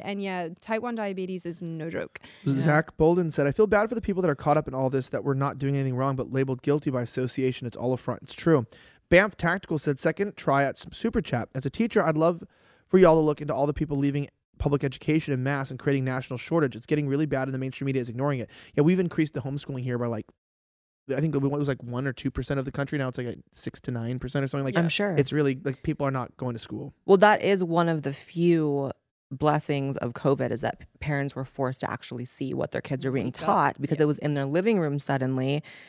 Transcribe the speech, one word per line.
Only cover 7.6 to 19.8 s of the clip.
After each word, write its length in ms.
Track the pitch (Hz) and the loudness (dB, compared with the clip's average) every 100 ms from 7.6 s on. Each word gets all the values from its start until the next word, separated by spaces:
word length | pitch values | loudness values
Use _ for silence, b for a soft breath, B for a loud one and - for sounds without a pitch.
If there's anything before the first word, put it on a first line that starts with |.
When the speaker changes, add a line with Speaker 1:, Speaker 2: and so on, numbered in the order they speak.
| 123 | -8
Speaker 2:
It's 100 | - | -4
all 160 | 123 | -2
a 40 | 127 | -2
front." 240 | - 113 | -4 -8
It's 120 | - | -8
true. 320 | - 170 147 110 B B B - | -2 4 4 4 B B B 4
Banff 280 | 175 208 - | 4 4 0
Tactical 420 | 170 190 - 156 | -2 -2 -2 -2
said, 200 | 151 139 | -2 0
"Second 380 | 165 165 202 - | -2 -2 -6 -4
try 260 | - 139 | 0 2
at 140 | 135 - | 2 -2
s-, 100 | - | -12
Super 280 | - 226 226 | -4 -2 -2
Chat. 280 | - 127 - 135 | -2 -4 -4 -6
As 100 | 139 | -6
a 40 | |
teacher, 320 | - 226 214 | -2 0 2
I'd 120 | 160 156 | 2 4
love 280 | 165 170 - b b b b | 2 0 -8 b b b b
for 120 | 190 | 8
y'all 180 | 175 160 | 8 8
to 40 | |
look 220 | 151 147 | 4 0
into 100 | 147 | -4
all 140 | 131 143 | 0 0
the 80 | |
people 220 | 135 151 143 | 0 -2 0
leaving 300 | 139 143 143 _ _ - | 0 0 -6 _ _ -2
public 260 | 143 143 | 0 2
education 500 | 139 - - 156 156 | 0 -4 0 2 2
en 80 | 131 | -2
masse 280 | 131 143 135 | 0 -2 -6
and 80 | 127 | -4
creating 260 | 143 139 | 0 0
national 340 | 131 131 - 123 | 0 -4 -6 -10
shortage. 380 | - 165 139 113 | 0 2 2 -2
It's 100 | - | -2
getting 220 | 151 143 | 0 2
really 180 | 139 151 | 0 0
bad 220 | 135 135 | 0 -2
and 40 | |
the 40 | 131 | -4
mainstream 280 | 131 - 139 | -6 -4 -2
media 140 | 131 | -2
is 80 | 120 | -2
ignoring 300 | 117 143 131 | -4 -2 -2
it." 100 | 107 B B | -6 B B
Yeah, 100 | - | 4
we've 160 | 151 185 | 4 4
increased 340 | 175 - 151 | 2 0 0
the 60 | 139 | -2
homeschooling 380 | 131 143 - 131 | -6 -8 -8 -8